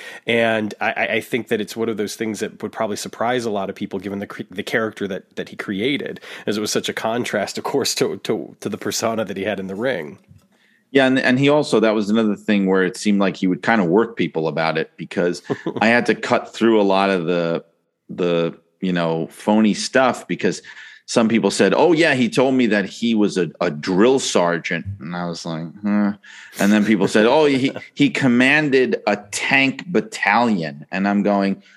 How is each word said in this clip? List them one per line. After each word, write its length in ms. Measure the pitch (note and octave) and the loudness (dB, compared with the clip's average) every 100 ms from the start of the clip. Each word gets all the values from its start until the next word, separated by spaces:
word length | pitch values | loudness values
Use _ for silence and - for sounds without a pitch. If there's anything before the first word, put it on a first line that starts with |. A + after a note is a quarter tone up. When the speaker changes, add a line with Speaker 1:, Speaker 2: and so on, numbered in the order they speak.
| - - - | -18 -12 -2
Speaker 1:
And 480 | A#2 A#2 A2+ G#2+ - | 2 2 0 -4 -4
I, 120 | G#2 | -4
I, 160 | - A2 | -2 -2
I 80 | A2+ | -4
think 260 | G#2+ B2+ G#2+ | -4 -6 -2
that 120 | A2 | -4
it's 160 | G#2 A2+ | -4 -4
one 140 | A2+ | -4
of 80 | G#2 | -4
those 180 | G2+ - | -6 -4
things 240 | A2 G2+ | -6 -4
that 220 | G2+ - | -8 -8
would 100 | A2 | -10
probably 260 | - A2 G#2 | -6 -6 -6
surprise 480 | G2 - A2+ B2+ A#2 | -8 -6 -2 -2 -2
a 40 | |
lot 220 | G2+ F#2+ | -4 -6
of 40 | F#2+ | -8
people, 220 | G2 G2 | -8 -8
given 220 | G2+ G2+ | -8 -8
the 80 | G2+ | -10
cre-, 160 | - A2+ | -12 -12
the 100 | F2+ | -10
character 460 | G2 B2+ A2 G#2 G2+ | -4 -2 -2 -4 -6
that, 280 | F#2 - - | -8 -10 -12
that 120 | - | -12
he 60 | - | -10
created, 640 | - F#2+ A#2+ C#3 - F#2 - - - | -6 -4 -2 -4 -6 -10 -14 -12 -6
as 100 | G#2+ | -4
it 60 | |
was 100 | G#2+ | -2
such 160 | - - | -4 -4
a 60 | |
contrast, 640 | - A2+ A#2+ A2 G#2+ G2 - | -4 -4 -4 -2 -2 -4 -6
of 60 | |
course, 320 | - C#3 A2 - | -4 -2 -2 0
to, 220 | C3 G2 | -2 -2
to, 380 | - A2 C2 - | -4 -4 -4 -10
to 100 | A#2 | -10
the 80 | G#2 | -8
persona 480 | A2 - A2+ A2+ G2+ | -6 -4 -2 -2 -4
that 100 | G2 | -4
he 80 | |
had 160 | G2 G2 | -4 -4
in 60 | F#2+ | -6
the 100 | G2 | -6
ring. 440 | B2+ G2+ D2+ - _ - _ _ _ _ _ | -4 -4 -8 -14 _ -20 _ _ _ _ _
Speaker 2:
Yeah, 160 | C3+ C3 | 2 4
and, 100 | C3 | 4
and 220 | - B2+ | 2 2
he 100 | C#3 | 4
also, 300 | D3 D3 A#2 | 4 4 2
that 160 | A2 G#2+ | 4 2
was 160 | G2 | 2
another 240 | A2 A2 G2+ | 2 2 0
thing 320 | - G#2 F#2+ | 0 2 4
where 160 | F#2+ | 2
it 120 | F2+ - | 2 0
seemed 240 | G#2+ G2+ | 0 2
like 180 | G2 E2+ | 2 0
he 100 | F#2+ | 0
would 160 | F2+ | 0
kinda 220 | - A2+ F2 | 0 2 4
work 320 | F#2+ A2+ - | 2 2 -2
people 300 | - - D#2+ | -4 -2 -4
about 300 | D2+ D#2+ D#2+ | -2 -2 -2
it, 140 | D#2 - | -4 -8
because 440 | D#2+ - F2+ F2 - C3 | -10 -2 -2 -2 -6 -8
Speaker 1:
<laughs> 200 | - - | -6 0
Speaker 2:
I 60 | G#2+ | 2
had 180 | A#2+ A2+ | 2 2
to 80 | - | 0
cut 380 | - A#2+ - | 0 -2 -2
through 260 | - A2+ A2 | 0 2 4
a 40 | |
lot 260 | G2+ F#2+ G2 | 4 2 2
of 160 | F#2+ E2 | 0 0
the, 400 | F2 E2+ E2 - _ _ _ - | 0 0 -4 -6 _ _ _ -14
the, 480 | - F2 E2+ E2 - _ - | -4 -2 0 -2 -6 _ -8
you 120 | F#2 | -2
know, 320 | F2 E2 E2 D#2+ | -2 0 -2 -6
phony 460 | - - G#2+ G#2+ | -6 0 4 4
stuff, 540 | F#2 - B2+ B2+ G#2+ - | 2 0 2 2 0 -4
because 340 | F2 G2+ E2 - - - - - | -2 -2 -4 -10 -20 -20 -20 -2
some 220 | - A2+ | 2 2
people 220 | A2+ G2 | 2 2
said, 240 | - G2 | 2 2
"Oh 180 | - D#3+ | 4 4
yeah, 220 | D#3+ E3 | 4 4
he 160 | C3 A#2 | 2 2
told 240 | - C3 | 2 2
me 140 | C3 A#2 | 4 2
that 180 | G#2 F#2+ | 2 -2
he 300 | - A#2 A2 | -4 -2 2
was 200 | G2+ F2+ | 2 0
a, 140 | E2 - | -2 -2
a 100 | F2 | -4
drill 480 | D2 D#2 F#2 A#2 C3+ | -4 -2 4 4 4
sergeant." 640 | - G#2 F2 F2 - E2+ G2 G2+ | 2 2 2 0 -4 -6 -6 -10
And 160 | C#2+ F2 | -10 -8
I 100 | F2 | -8
was 180 | E2 | -8
like, 220 | E2+ D#2+ E2 D#2 | -8 -8 -8 -8
"Huh." 320 | G#2 G#2 G2+ G2+ - - - - | -2 0 0 -2 -12 -20 -14 -2
And 120 | G2+ | 2
then 140 | G#2+ G#2 | 2 4
people 220 | G#2 F#2+ | 2 4
said, 180 | A2 A2 | 4 4
"Oh, 200 | C#3+ D3+ | 6 4
he, 260 | C3+ C3+ - - - | 2 -2 -4 -10 0
he 160 | C#3+ | 0
commanded 920 | - C3+ A#2+ B2+ D3 D3+ C3 B2 - - | 2 2 4 4 4 4 2 2 0 0
a 100 | G2+ - | -2 -4
tank 560 | - - C3+ C3+ - - | -8 0 2 2 -2 -2
battalion." 960 | A#2 - - G2 G#2+ A#2+ G2+ D#2+ C#2+ - | -2 -2 -2 2 2 2 0 -2 -8 -10
And 160 | F#2 G2 | -4 0
I'm 160 | G2+ | 0
going, 400 | G2 G2+ G2 F#2+ - | 2 2 0 -2 -10